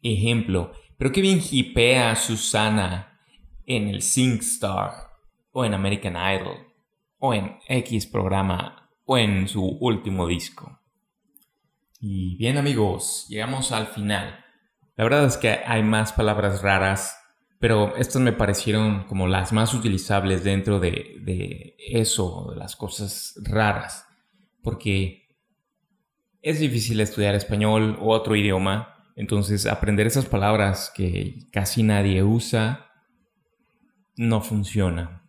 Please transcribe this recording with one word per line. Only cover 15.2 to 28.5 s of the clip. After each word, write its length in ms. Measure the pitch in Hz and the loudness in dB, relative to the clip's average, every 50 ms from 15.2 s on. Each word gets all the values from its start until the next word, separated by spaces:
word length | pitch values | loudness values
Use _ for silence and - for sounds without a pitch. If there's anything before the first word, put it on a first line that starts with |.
| 147 | 4
es 120 | 135 - - | 4 2 2
que 240 | - 117 107 - - | 0 0 0 0 -2
hay 180 | - 120 110 110 | -2 0 2 2
más 300 | 107 110 107 110 110 - | 2 2 2 0 0 0
palabras 500 | - 117 107 107 107 101 101 98 98 95 | 0 2 2 2 2 0 0 0 0 2
raras, 560 | 101 98 95 95 95 98 95 - - - - _ _ _ _ _ _ _ _ | 2 2 4 4 2 0 0 -4 -8 -12 -14 _ _ _ _ _ _ _ _
pero 360 | - 117 113 107 104 101 - | 0 2 4 4 2 0 0
estas 260 | 107 127 - - 135 | -2 -4 -2 0 2
me 120 | 127 123 110 | 2 2 2
parecieron 720 | - 113 101 98 - - - 104 107 110 107 104 98 95 | 2 0 0 0 -2 0 0 2 2 2 2 0 -2 -4
como 200 | - 101 98 92 | -6 -4 -2 0
las 280 | 90 95 95 92 90 110 | 2 2 0 0 2 2
más 200 | 110 110 107 117 | 2 2 2 0
utilizables 680 | 123 110 117 98 92 - - 104 98 98 95 95 90 85 | 0 0 0 0 0 0 0 0 2 2 2 0 2 2
dentro 380 | 101 98 95 95 - 104 98 | 0 0 0 2 2 0 2
de, 340 | 90 87 85 - - - - - | 2 0 0 -2 -8 -10 -16 -12
de 560 | - 95 92 90 92 92 87 - - - _ _ | -6 -6 -4 -4 -4 -8 -10 -12 -16 -20 _ _
eso, 720 | - 101 - 117 113 107 - - 98 90 - 90 90 - | -12 -2 0 0 0 0 0 -2 -2 -2 -4 -8 -10 -10
de 60 | - - | -10 -12
las 180 | - - - | -12 -14 -12
cosas 640 | - - 98 - - 104 98 - - - - - - | -12 -10 -10 -8 -8 -8 -8 -8 -10 -12 -14 -14 -12
raras. 640 | 107 - 107 107 110 104 101 - - - - - - _ _ _ _ _ _ _ _ _ _ _ | -8 -2 0 2 2 2 2 0 -6 -10 -12 -16 -16 _ _ _ _ _ _ _ _ _ _ _
Porque 760 | _ 113 107 95 - 110 98 95 95 92 90 - _ _ _ _ _ _ _ _ _ _ _ _ _ _ _ _ _ _ _ _ _ _ _ _ | _ -8 -6 -4 -2 -2 0 0 0 -2 -6 -12 _ _ _ _ _ _ _ _ _ _ _ _ _ _ _ _ _ _ _ _ _ _ _ _
es 180 | - - 160 151 | -4 -4 -2 0
difícil 400 | 156 143 120 117 104 113 113 107 | 0 0 0 0 -2 0 0 0
estudiar 360 | 107 104 - - 104 101 101 | 0 0 0 0 2 2 2
español 640 | 101 101 - 110 104 107 107 107 110 110 107 107 - | 0 0 0 0 2 4 4 4 4 4 2 0 -2
u 100 | 98 110 | 2 2
otro 240 | 110 110 110 110 107 | 2 2 2 2 2
idioma, 720 | 104 101 104 | 4 4 4